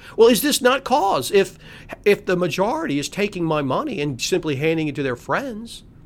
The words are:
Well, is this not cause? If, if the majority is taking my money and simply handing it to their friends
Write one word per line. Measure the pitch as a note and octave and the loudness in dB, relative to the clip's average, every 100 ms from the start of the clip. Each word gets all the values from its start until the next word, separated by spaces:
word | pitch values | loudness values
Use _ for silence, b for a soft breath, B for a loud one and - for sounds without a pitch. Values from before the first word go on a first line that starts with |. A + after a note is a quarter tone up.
| B - | B 4
Well, | A#3 | 6
is | A3 | 6
this | C#4+ A#3+ | 2 2
not | B3 C4+ | 2 0
cause? | - C4+ G4 C#3+ B2 | 0 2 2 0 2
If, | G3+ F#3+ - B B B - G#3 | 2 2 -4 B B B -2 0
if | G3+ | 0
the | F#3 | 0
majority | F3 F3 F3+ G3+ D4 D#4+ C#3+ | 0 0 0 -2 -2 -2 -4
is | C#3 | -4
taking | - G#3 F3+ | -4 -4 -2
my | E3 D3+ | -2 0
money | C3+ D#3+ D4 G3+ | 0 -2 -2 -4
and | D3 A#2+ | -4 -4
simply | - F3+ E3 C3 | -2 -2 0 -2
handing | D#3+ D#3+ D#3 | 0 0 -2
it | |
to | C3 | -2
their | C3+ | -4
friends | A#2+ - E3 C4+ G#3+ A#3 - - - | -4 -2 -4 -4 -10 -14 -16 -20 -20